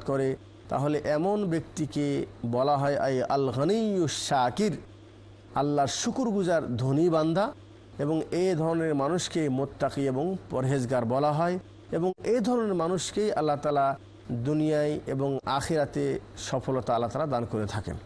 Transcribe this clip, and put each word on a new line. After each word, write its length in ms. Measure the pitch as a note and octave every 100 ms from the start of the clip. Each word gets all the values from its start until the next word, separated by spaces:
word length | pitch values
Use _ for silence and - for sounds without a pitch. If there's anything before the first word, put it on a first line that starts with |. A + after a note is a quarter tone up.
| -
করে, 300 | C3+ C3+ C3+ - - -
তাহলে 320 | - D3 D3
এমন 400 | B2 D3+ F#3 G#3+
ব্যক্তিকে 840 | F#3+ D#3+ - - C#3 D3 C#3+ C#3 - - A#2+
বলা 300 | A#2+ C#3 C#3+
হয় 200 | C#3 C#3+
আই 260 | C3+ B2+
আল 280 | - C#3 C3+
গনিয়্যুশ 800 | A#2+ D3+ A3 G#3+ G3 D#3 - -
শাকির, 480 | C#3 B2 B2+ G#3 - - - - - - - -
আল্লাহর 340 | - C#3+ D3 C#3
শুকরগুজার 880 | - A#3+ C4 A#3+ G3+ F3+ E3 A#2 A#2+
ধনী 320 | C3 C#3 F3
বান্দা। 440 | D#3+ D#3+ E3 A#3 - - - - -
এবং 240 | C#3+ D#3 -
এ 240 | E3 F#3 D#3+
ধরনের 360 | D#3+ E3 D#3+
মানুষকে 540 | C#3+ C#3 F3 - E3+ D3+
মোত্তাকি 580 | C3 C#3 - C#3 C#3 C#3
এবং 300 | C3 E3+ F#3+ -
পরহেজগার 540 | B2+ C3 C#3 B2 B2+
বলা 280 | A#2 C3 D3
হয়, 260 | D3 E3+ F3+ - - -
এবং 200 | E3 F3+ F#3
এ 160 | - A#3+
ধরনের 340 | A3+ B3 G#3+
মানুষকেই 580 | F3+ E3 F#3 - G3+ G#3+
আল্লাহ 240 | - D3+ D3
তাআলা 420 | D3+ C#3+ C#3 C3+ - - -
দুনিয়ায় 680 | A#2+ B2+ D3+ D#3 D3+ D3 D3+ -
এবং 320 | C3+ C#3 C3+ -
আখিরাতে 720 | C3+ - D#3+ C#3+ D3 C#3 C3+ - -
সফলতা 560 | - C3 B2+ C3 A#2+
আল্লাহ 160 | A#2+ A#2
তাআলা 160 | C3+ D#3
দান 180 | B2
করে 220 | A2+ A2 G#2+
থাকেন। 300 | A2 F2+ -